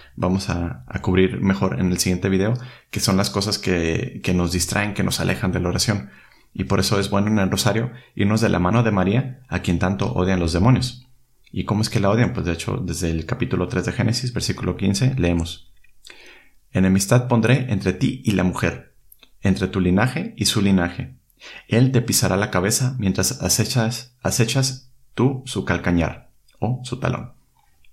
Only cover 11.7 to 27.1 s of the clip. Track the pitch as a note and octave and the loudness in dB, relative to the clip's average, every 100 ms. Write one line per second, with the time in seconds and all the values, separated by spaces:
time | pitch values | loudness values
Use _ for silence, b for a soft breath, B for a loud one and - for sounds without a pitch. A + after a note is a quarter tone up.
11.7 | G#2+ G#2+ G#2+ G2 A2 G#2+ - E2+ E2+ - | -2 0 0 2 2 2 0 -4 -4 -4
12.7 | F#2+ F2+ E2 E2+ E2 - - - F#3 - | -4 -4 -4 -2 -2 -4 -4 -2 -2 -2
13.7 | F3+ - - - A2+ B2+ A#2+ - - F2+ | -2 -2 0 0 0 -4 -4 -4 -4 -4
14.7 | - G2 G2 C3 C3 E2+ F2 E2 - - | -2 0 2 0 2 0 0 -2 -8 -18
15.7 | - - - - B B B B B _ | -20 -20 -20 -20 B B B B B _
16.7 | - F#2+ F#2+ - B2 - A#2 A2+ C3+ - | 0 4 2 4 2 4 2 4 2 0
17.7 | F#2+ F#2+ - - C3 G#2+ F#2+ F#2 E2 D#2+ | -2 -2 0 -2 -2 -2 0 0 0 -2
18.7 | - - _ - _ _ - G2 F#2 F#2+ | -4 -12 _ -20 _ _ -4 0 0 0
19.7 | G2 F2+ F#2 C3 D#3+ A3+ - G#2 A2 G2 | 2 2 4 2 -2 -6 -4 -2 2 2
20.7 | F#2+ F2 - F2+ - _ _ B B B | 2 2 -4 -12 -14 _ _ B B B
21.7 | A2+ C3 B2+ A#2+ G2+ F#2+ F#2 G#2 F2+ G2 | 4 4 4 2 0 2 0 0 0 0
22.7 | - B2+ B2+ G2 F#2 F#2+ - F#2 - G#2+ | 0 -2 -2 -2 0 -2 -2 -2 0 0
23.7 | B2 A2+ - - _ F#2 - A2+ C3+ C3 | 0 0 -4 -12 _ -4 0 0 0 -2
24.7 | - - - - - C3 B2+ - G2+ F#2 | -4 -16 -20 -8 0 0 0 -6 -6 -2
25.7 | F2 F2+ F2 D#2 - - _ _ - A2 | -2 2 2 0 -4 -18 _ _ -6 -4
26.7 | B2+ - - F2+ | -4 -6 -6 -4